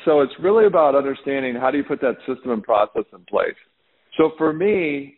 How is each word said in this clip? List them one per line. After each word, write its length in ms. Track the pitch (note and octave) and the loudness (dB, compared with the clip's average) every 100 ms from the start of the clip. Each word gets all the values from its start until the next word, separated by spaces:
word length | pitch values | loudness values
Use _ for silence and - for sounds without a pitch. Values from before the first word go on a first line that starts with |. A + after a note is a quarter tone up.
| E3 | 0
so 160 | D3+ | 2
it's 180 | C3+ - | 2 -2
really 260 | E3+ A3 G#3+ | 0 4 4
about 300 | F3 D3 C#3 | 4 4 2
understanding 600 | C3+ C3+ C#3 C#3 C3 A#2+ | 0 -6 -6 -6 -6 -2
how 140 | C3 | -2
do 80 | C#3+ | -2
you 60 | |
put 160 | C#3 C#3+ | -4 -4
that 180 | C3+ G#2+ - | -4 -4 -8
system 260 | B2+ B2+ | -8 -6
and 120 | A2+ | -6
process 420 | G2+ G#2+ G#2 - G#2 | 0 0 0 -4 -10
in 140 | F#2+ F2+ | -14 -6
place. 320 | G2 F2+ - _ _ _ _ _ - | -4 -4 -6 _ _ _ _ _ -2
So 140 | D#3+ D#3 | -2 0
for 160 | D#3+ | -4
me, 640 | D#3 G3 G3+ D#3 C#3+ C#3 | 0 -2 -2 -2 -6 -10